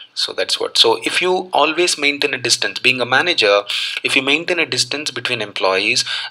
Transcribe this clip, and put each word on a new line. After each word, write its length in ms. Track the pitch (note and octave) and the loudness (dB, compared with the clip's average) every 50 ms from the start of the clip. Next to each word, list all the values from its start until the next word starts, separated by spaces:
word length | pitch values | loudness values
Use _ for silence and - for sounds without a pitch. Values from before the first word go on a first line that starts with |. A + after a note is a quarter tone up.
| - - _ | -20 -12 _
So 200 | - - - - | -6 -6 -4 -4
that's 260 | - F#2 - - - | -4 -4 -2 -2 -4
what. 160 | - - - | -4 -2 2
So 240 | - - A#2 A2+ - - | 4 4 4 4 2 0
if 180 | - - - E3+ | -2 -2 0 0
you 260 | F#3 F#3 F#3 F#3+ F#3 - | 0 0 0 -2 0 2
always 440 | - C#3+ D#3 D#3 D#3+ F3 F3 - | 2 2 2 2 0 0 0 0
maintain 380 | - D3 C#3+ C#3+ C#3+ D3 C#3+ C3+ | 0 0 0 0 0 -2 -2 -2
a 40 | B2+ | -4
distance, 400 | A#2+ A#2+ A#2+ - - G#2 F#2+ - | 0 0 0 0 0 -4 -6 0
being 220 | - B2 B2+ B2+ | 0 0 2 2
a 60 | A#2+ | 0
manager, 560 | A#2 B2+ C3+ D3+ F3+ E3+ - A#2 G#2 G2+ G2+ G2+ - - - - - - - - | 2 2 2 2 2 0 2 4 4 4 4 2 0 -4 -6 -6 -6 -6 -6 -4
if 120 | C3 - | 0 0
you 80 | C#3 C3 | 0 2
maintain 360 | C3+ C#3+ D3+ E3+ E3+ F3+ E3+ | 2 0 0 0 -2 -2 -2
a 80 | D#3+ | -2
distance 440 | B2+ - B2 - - - C#3+ D3+ D3 | -2 0 -2 -2 -2 -4 -6 -6 -6
between 300 | - - - - B2+ A#2 | -6 -6 -6 -4 -4 -4
employees 640 | G#2+ G#2 G2 - G2+ F#2+ F#2 F#2+ G2+ A2 B2 B2 - - - - - - | -6 -8 -4 -2 0 2 2 2 2 0 0 0 -2 -2 -4 -6 -6 -4